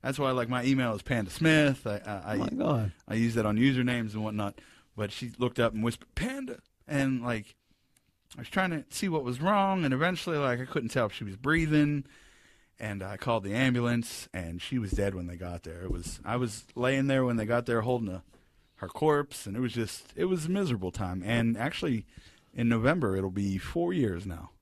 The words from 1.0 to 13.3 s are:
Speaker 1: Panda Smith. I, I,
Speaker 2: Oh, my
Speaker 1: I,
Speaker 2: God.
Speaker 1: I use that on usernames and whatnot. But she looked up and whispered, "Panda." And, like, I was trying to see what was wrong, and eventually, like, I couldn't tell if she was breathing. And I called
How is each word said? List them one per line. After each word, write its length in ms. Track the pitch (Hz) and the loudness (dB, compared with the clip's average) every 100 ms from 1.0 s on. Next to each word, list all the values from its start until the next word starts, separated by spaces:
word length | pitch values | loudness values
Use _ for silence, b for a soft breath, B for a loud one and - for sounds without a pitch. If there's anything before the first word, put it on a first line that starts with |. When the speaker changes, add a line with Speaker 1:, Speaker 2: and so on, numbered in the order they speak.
Speaker 1:
Panda 280 | - 123 98 | -2 -2 -2
Smith. 560 | - 160 156 147 135 117 | 2 6 6 6 2 -4
I, 100 | 104 | -6
I, 300 | - 101 85 | -4 -6 -2
Speaker 2:
Oh, 40 | 107 | -2
my 60 | |
Speaker 1:
I, 40 | - | 0
Speaker 2:
God. 420 | 262 - 135 104 - - | 0 0 2 0 -4 -4
Speaker 1:
I 60 | |
use 200 | 110 117 | 0 2
that 120 | 113 107 | 2 2
on 100 | 107 | 4
usernames 580 | 131 127 123 123 113 | 4 4 2 0 -4
and 80 | 107 | -4
whatnot. 360 | 107 107 101 - B B B - | -4 -2 -4 -6 B B B -6
But 140 | 104 | -6
she 200 | - 123 117 | -4 -10 -2
looked 200 | 123 - | -2 2
up 140 | 117 | 0
and 80 | 107 | 2
whispered, 320 | 113 117 - | -2 -2 -6
"Panda." 440 | - 208 269 262 - _ _ - | -4 -4 -4 -8 -12 _ _ -4
And, 360 | 147 135 127 | 0 0 0
like, 340 | 120 113 104 - _ _ _ _ _ _ _ - | -2 -4 -6 -18 _ _ _ _ _ _ _ -16
I 40 | |
was 60 | - | -4
trying 220 | - 185 | 0 0
to 140 | 160 - | -2 -6
see 180 | - 196 | -4 0
what 160 | 160 | 0
was 160 | 123 123 | 0 0
wrong, 440 | 170 208 196 190 | 2 4 4 2
and 80 | 151 | 2
eventually, 420 | 131 165 180 - 156 | 2 2 0 -2 0
like, 220 | 139 120 | 0 0
I 60 | 127 | -2
couldn't 240 | - 113 | -4 -2
tell 160 | 135 110 | 0 0
if 60 | |
she 100 | - | -2
was 120 | 104 98 | -10 -4
breathing. 680 | 139 160 160 151 147 147 139 b b b b b b _ | 2 2 4 4 4 2 -4 b b b b b b _
And 220 | 107 101 | -8 -6
I 140 | 92 101 | -8 -6
called 260 | - | 0